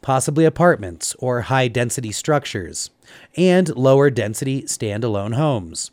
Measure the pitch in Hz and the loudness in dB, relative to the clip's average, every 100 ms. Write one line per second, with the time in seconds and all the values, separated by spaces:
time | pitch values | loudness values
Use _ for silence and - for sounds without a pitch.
0 | - 131 147 147 160 - 175 131 95 85 | 0 0 0 2 2 4 2 2 -4 -8
1 | - - 127 123 98 135 127 113 120 - | -10 -6 -4 -4 0 0 2 0 -2 -4
2 | 117 101 - 147 - 107 82 80 - _ | -6 -6 0 0 0 -8 -8 -10 -12 _
3 | _ - - - 180 180 170 123 131 139 | _ -20 -12 0 4 4 2 2 6 6
4 | 143 120 104 110 135 135 - - 110 101 | 6 2 -4 -4 -4 -4 -6 -6 -4 -2
5 | 117 101 101 117 156 123 85 80 - | -2 -2 -2 0 0 -2 -6 -12 -12